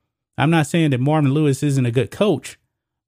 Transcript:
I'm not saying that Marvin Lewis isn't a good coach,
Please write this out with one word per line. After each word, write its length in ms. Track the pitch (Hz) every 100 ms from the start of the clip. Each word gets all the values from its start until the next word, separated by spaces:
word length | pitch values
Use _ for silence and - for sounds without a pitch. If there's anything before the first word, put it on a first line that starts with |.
| _ _ _ -
I'm 120 | 139
not 160 | 170 143
saying 240 | 175 160
that 100 | 127
Marvin 320 | 131 156 143
Lewis 300 | 143 151 135
isn't 240 | 151 135 123
a 40 |
good 200 | 117 120
coach, 480 | - 208 156 - - _ _ _ _